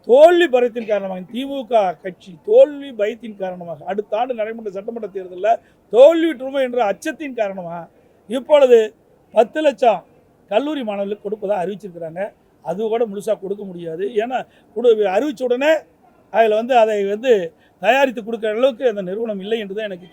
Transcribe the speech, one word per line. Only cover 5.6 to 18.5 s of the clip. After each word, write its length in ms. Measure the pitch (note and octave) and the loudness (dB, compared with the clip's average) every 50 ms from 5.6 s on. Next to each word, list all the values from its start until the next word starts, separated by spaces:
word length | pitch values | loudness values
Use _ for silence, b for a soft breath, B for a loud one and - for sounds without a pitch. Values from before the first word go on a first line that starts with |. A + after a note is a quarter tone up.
| b b b b _ _ - | b b b b _ _ 6
தோல்வியுற்றுமோ 680 | A3 C4 D4+ E4+ E4 E4 E4 D#4 A3+ C4 C4+ C4+ C#4+ C4 | 8 8 8 8 4 2 -2 -2 -4 -8 -6 -4 -4 -4
என்ற 140 | B3 B3 B3 A3+ G3+ | -2 -2 -2 -2 -2
அச்சத்தின் 480 | G3+ - - D#4 D4 D#4+ D#4+ C#4+ B3+ A3+ | -2 -4 -6 -10 -10 -8 -10 -10 -6 -4
காரணமாக 400 | G#3+ G3 G3 F#3+ F3 E3 E3+ F3 E3 - _ _ _ _ _ _ _ - G#3+ | -4 -4 -6 -8 -12 -12 -12 -12 -14 -16 _ _ _ _ _ _ _ -8 -8
இப்பொழுது 420 | C4+ B3+ - D4+ C#4+ C4+ B3+ B3 A3+ A3 G#3+ - _ _ _ _ _ _ _ - | -8 0 2 4 6 6 8 6 6 6 2 -4 _ _ _ _ _ _ _ 2
பத்து 220 | G#3 A#3+ - - D4+ D#4 | 2 2 2 0 0 0
லட்சம் 340 | D4 C4+ - - A#3 G#3 E3+ - _ _ _ _ _ _ _ _ _ | 0 0 2 2 2 2 0 -4 _ _ _ _ _ _ _ _ _
கல்லூரி 320 | G3 A3 C#4 D4 D#4 C#4+ B3+ G#3+ | -2 -2 -2 -2 -4 -6 -6 -6
மாணவர்களுக்கு 380 | G3+ G3+ G3+ G3 G#3 G#3 - | -6 -6 -6 -6 -8 -10 -8
கொடுப்பதா 300 | G3+ G#3+ G#3+ G#3 F#3+ G#3 G3 F3 | -10 -8 -8 -4 -4 -4 -4 -4
அறிவிச்சிருக்கிறாங்க. 600 | F3+ G#3 F3+ - G3 E3+ E3+ E3 D#3+ D#3+ F3+ G3 A3+ - _ _ _ _ _ _ D#3 | -6 -8 -10 -14 -16 -14 -14 -14 -12 -10 -10 -10 -10 -12 _ _ _ _ _ _ -10
அது 200 | F3 F#3+ A3+ A3 A3 | -8 -6 -4 -4 -2
கூட 120 | A#3 B3 A3 | -2 -2 -4
முழுசா 240 | G3 G3+ F#3+ G#3+ G#3 G3 G3 | -4 -6 -6 -4 -4 -4 -6
கொடுக்க 200 | F#3 G3 G#3 G#3 G3 | -8 -8 -8 -10 -12
முடியாது. 340 | F3+ F3 E3+ E3 D#3+ E3 G3 B3 B3 G#3 G#3+ | -14 -12 -12 -12 -8 -8 -8 -4 -2 -4 -4
ஏன்னா 160 | B3 C4 A#3 C#3 b b b b _ _ | -2 -4 -6 -8 b b b b _ _
கொடு-, 200 | G#3+ A#3+ B3 A3 G#3+ G#3 F#3+ F3+ | 2 4 4 6 6 4 2 2
அறிவிச்ச 260 | G3+ C4+ D4+ C4 - C4 B3 | 0 0 -2 -4 -4 -4 -2
உடனே 240 | B3 B3 C#4 D4+ D#4+ D4+ - _ _ _ _ _ _ _ _ _ - | -2 0 2 2 2 0 -2 _ _ _ _ _ _ _ _ _ 0
அதுல 200 | G#3 A3+ A3 G#3 G#3+ | 2 2 4 2 0
வந்து 140 | A#3 A#3+ C4 A#3+ A3 | 0 2 4 4 4
அதை 140 | A3 G#3+ G#3 G3 G3 G3+ | 4 2 -2 -2 -4 -4
வந்து 180 | G#3+ A#3 C4+ A#3 G3+ F3 E3 - b b b b _ F3 | -2 2 2 2 2 2 -2 -8 b b b b _ 0
தயாரித்து 380 | G3+ B3 C4+ C#4 C4 A3 A#3+ G3+ | 2 2 4 2 0 -2 -6 -8
கொடுக்குற 280 | A3 A3+ A3 G#3+ A3 | -8 -8 -6 -4 -4